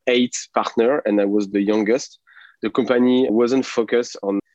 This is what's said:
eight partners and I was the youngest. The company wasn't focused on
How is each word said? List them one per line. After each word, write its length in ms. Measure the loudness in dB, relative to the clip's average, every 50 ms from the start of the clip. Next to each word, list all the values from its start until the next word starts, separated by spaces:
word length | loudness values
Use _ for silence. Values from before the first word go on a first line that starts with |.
| _
eight 300 | 0 2 2 0 0 -2 -8 -12 -6 -6
partners 460 | -4 -4 -2 0 0 2 2 0 0 0
and 120 | 0 0 2
I 60 | 2
was 240 | 2 0 0 -2 -2
the 140 | -2 -2
youngest. 560 | 0 0 0 0 2 0 0 -2 -2 -8 -16 _ _ _ _ -20 -20 -20 _ _
The 80 | -8 -4
company 580 | -2 -2 0 2 2 4 4 4 4 2 2 2
wasn't 340 | 2 2 2 2 0 -2 -2
focused 540 | -2 -4 -4 -2 0 -2 -2 -2 -4 -10 -8
on 160 | -6 -4 -4 -4 -4 _ _